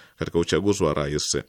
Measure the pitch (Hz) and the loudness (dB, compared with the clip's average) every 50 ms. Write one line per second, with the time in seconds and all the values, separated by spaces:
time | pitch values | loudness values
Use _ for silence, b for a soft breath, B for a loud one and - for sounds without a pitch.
0 | B B B - 82 - - 85 85 - - 80 95 104 101 - 92 76 73 76 | B B B -8 -8 -2 0 0 2 2 0 2 2 2 2 2 2 0 0 0
1 | 73 71 73 76 - - - 69 - | -2 -2 -2 -2 -2 -2 -4 -4 -6